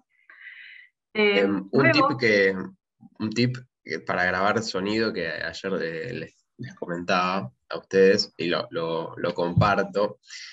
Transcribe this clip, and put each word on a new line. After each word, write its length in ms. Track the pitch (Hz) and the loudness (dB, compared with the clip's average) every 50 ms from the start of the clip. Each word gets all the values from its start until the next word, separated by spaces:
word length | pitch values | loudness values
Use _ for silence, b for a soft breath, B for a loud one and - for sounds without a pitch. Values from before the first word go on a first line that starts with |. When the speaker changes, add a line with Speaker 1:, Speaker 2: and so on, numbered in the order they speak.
| _ B B B B B B B B B B B B B B B B B B _ _ _ - | _ B B B B B B B B B B B B B B B B B B _ _ _ -2
Speaker 1:
Eh, 280 | 214 208 208 202 202 | 2 2 4 4 4
Speaker 2:
Em, 260 | 202 202 202 185 185 - | 2 2 0 -2 -4 0
un 120 | - 269 139 | 2 4 4
Speaker 1:
luego 240 | - - - 269 | 6 4 4 2
Speaker 2:
tip 120 | 277 - 127 | 2 2 0
que, 360 | 123 113 104 101 98 95 95 95 95 95 - _ _ _ _ _ - - _ - | 2 4 4 6 4 4 2 0 -6 -10 -12 _ _ _ _ _ -20 -20 _ -6
un 100 | 107 110 | -6 -4
tip 260 | 110 120 123 123 127 - - _ _ _ _ | 0 0 0 0 0 -6 -12 _ _ _ _
que 160 | - 76 85 | -10 -10 -10
para 260 | - - 92 90 90 | -6 -4 -2 0 0
grabar 360 | 90 92 92 98 104 107 113 107 | 0 2 2 2 2 2 0 -2
sonido 480 | - - 92 95 104 107 113 113 107 | -2 -4 -4 -2 -2 0 0 0 -2
que 160 | - 92 82 | -2 -4 -6
ayer, 460 | 80 78 80 76 82 87 - - 95 95 78 | -6 -6 -6 -8 -8 -10 -8 -6 -4 -4 -2
eh, 320 | 80 82 82 80 80 87 87 | -4 -4 -6 -8 -8 -8 -8
les, 340 | - 80 - _ _ _ _ _ | -10 -10 -12 _ _ _ _ _
les 160 | - 127 127 - | -16 -16 -16 -12
comentaba 760 | - - 87 85 87 87 95 95 90 90 90 92 98 110 127 _ _ _ - | -12 -10 -8 -8 -6 -2 0 0 2 2 0 -2 -2 -4 -8 _ _ _ -12
a 80 | - | -12
ustedes, 560 | 80 - - 95 95 95 95 104 104 - - _ | -12 -8 0 4 6 6 6 6 4 0 -4 _
y 100 | - 82 | -6 -2
lo, 200 | 87 82 76 - - | -2 -2 -2 -2 -4
lo, 440 | 85 82 82 82 82 80 82 - - | -6 -6 -4 -4 -4 -4 -6 -8 -8
lo 160 | 80 82 87 - | -6 -4 -4 -2
comparto, 840 | 90 87 87 87 - 104 101 98 98 95 95 - 98 104 101 - _ B B B B B B | -2 -2 0 2 2 4 4 4 2 0 -2 -2 -2 -2 -2 -4 _ B B B B B B